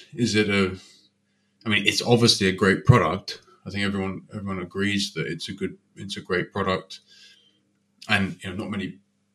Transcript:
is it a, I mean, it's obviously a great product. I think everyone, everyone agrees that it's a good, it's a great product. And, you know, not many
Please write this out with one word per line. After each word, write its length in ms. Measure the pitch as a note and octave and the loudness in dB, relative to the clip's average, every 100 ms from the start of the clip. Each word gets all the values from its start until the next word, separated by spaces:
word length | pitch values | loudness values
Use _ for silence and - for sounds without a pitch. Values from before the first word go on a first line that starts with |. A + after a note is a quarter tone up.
| - - | -10 -2
is 180 | A2+ | 0
it 160 | G#2+ G2+ | 2 2
a, 280 | G2+ F#2 F#2 - - _ _ _ _ _ _ A2+ | 2 0 -2 -14 -20 _ _ _ _ _ _ -2
I 40 | |
mean, 160 | G#2 G2+ | 0 2
it's 160 | - | 2
obviously 460 | A2 A#2 A#2 - F#2+ | 4 6 6 4 2
a 60 | |
great 320 | F#2 F#2+ F#2+ - | 2 2 4 6
product. 560 | A#2+ E2 F#2+ - - _ _ F#2+ | 6 6 -2 -8 -14 _ _ -10
I 20 | |
think 140 | G2+ | -4
everyone, 400 | G2+ G2 F#2+ F#2 - | -2 -2 -4 -6 -12
everyone 260 | G#2+ G2 F#2+ | -10 -6 -6
agrees 540 | F2+ G2 G2+ G2+ - | -6 -2 0 0 -2
that 140 | D#2+ - | -4 -6
it's 220 | E2+ - | -6 -10
a 40 | |
good, 240 | - F#2+ - _ - | -8 -8 -8 _ -16
it's 220 | G2+ G2+ | -12 -10
a 40 | |
great 320 | - F2+ E2 | -4 -4 -4
product. 480 | G2+ F#2+ F#2 - - _ - - _ _ _ _ _ _ _ - | -4 -2 -4 -6 -18 _ -20 -20 _ _ _ _ _ _ _ -2
And, 260 | G#2 F#2 - | -2 -2 -6
you 60 | G2 | -10
know, 60 | F#2 | -8
not 160 | G#2 | -8
many 260 | G2+ - - _ _ _ | -6 -8 -10 _ _ _